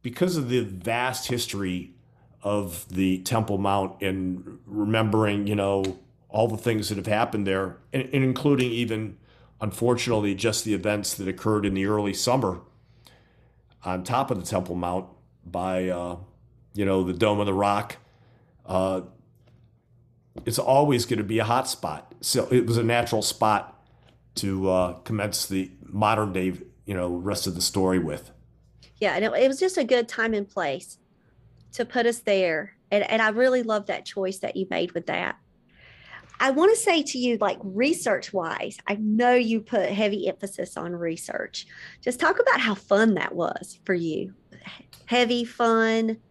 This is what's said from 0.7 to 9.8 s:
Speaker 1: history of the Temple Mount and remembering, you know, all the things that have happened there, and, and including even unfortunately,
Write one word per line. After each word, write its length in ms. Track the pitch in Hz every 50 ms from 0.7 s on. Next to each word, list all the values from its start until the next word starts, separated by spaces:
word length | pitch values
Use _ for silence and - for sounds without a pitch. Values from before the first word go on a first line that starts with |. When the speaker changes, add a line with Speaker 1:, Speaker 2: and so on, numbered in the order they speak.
| 95 92 85 113 113 120 123 127 123 - - -
Speaker 1:
history 640 | 123 120 120 - - 101 101 92 90 90 85 - - _ _ _ _ _ _ _ - _ -
of 460 | 101 104 104 101 92 82 - - -
the 300 | - 90 95 92 92 92
Temple 400 | 92 - - 113 110 - 104 98
Mount 440 | 101 101 98 101 95 92 - - 101
and 560 | 95 92 95 92 92 92 90 - - 90 - -
remembering, 840 | - 98 104 104 104 110 110 110 107 104 107 107 104 101 101 101
you 80 | 101 104
know, 440 | 101 98 98 98 98 98 95 92 - - - _ _ _ _
all 180 | - 107 113 113
the 80 | 107
things 320 | 104 - 120 113 107 101 101
that 80 | 107
have 100 | 98 92
happened 400 | 110 104 107 117 117 - 107 101
there, 300 | 98 95 95 95 92 90 - - - -
and, 160 | 135 127 - -
and 120 | 139 131
including 460 | 131 127 - - 147 143 131 127 123
even 480 | 113 117 120 110 113 107 110 104 98 - - _ _ _ - - _ _ 110
unfortunately, 720 | 107 - -